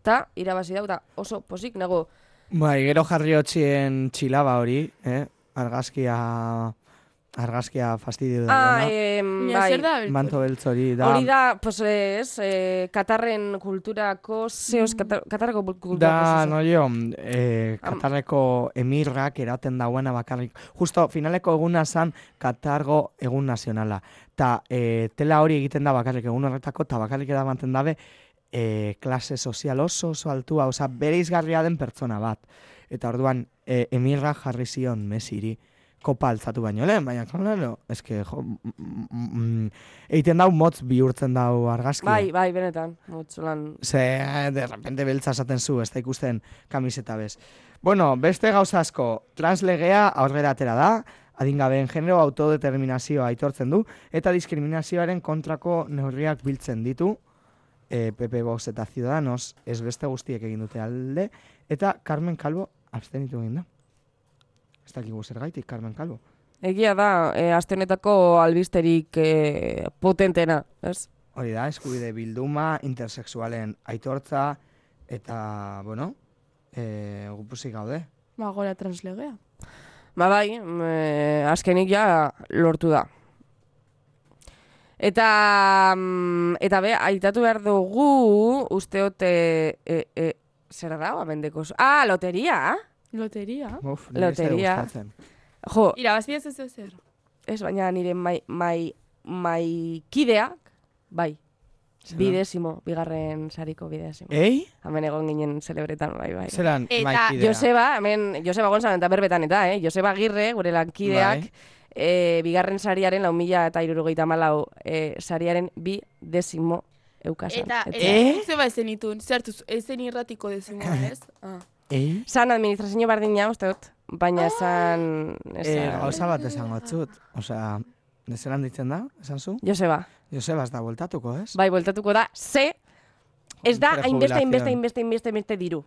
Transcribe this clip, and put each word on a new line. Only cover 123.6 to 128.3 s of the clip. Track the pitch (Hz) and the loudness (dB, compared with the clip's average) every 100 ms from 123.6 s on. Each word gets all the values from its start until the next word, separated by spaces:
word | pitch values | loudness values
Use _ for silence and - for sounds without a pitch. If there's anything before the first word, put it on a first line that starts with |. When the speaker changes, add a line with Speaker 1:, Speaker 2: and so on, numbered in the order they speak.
| 190 | -4
Speaker 1:
dut, | 190 - _ - | -4 -12 _ -16
baina | 170 175 175 170 | -2 0 2 0
Speaker 3:
Ah. | |
Speaker 1:
san, | - 180 175 170 170 165 156 156 - - - | 0 0 2 2 0 0 -2 -6 -10 -12 -6
Speaker 2:
Eh, | |
Speaker 1:
esan | 156 151 143 - | -2 0 0 -2
Speaker 2:
gauza | 139 139 175 | -4 -2 -2
bat | 156 | -2
esango | 123 110 113 113 | -4 -6 -6 -8
txut, | - 165 151 - _ | -6 -6 -6 -10 _
osea, | - 104 110 110 104 - _ _ _ - | -12 -8 -6 -4 -6 -8 _ _ _ -12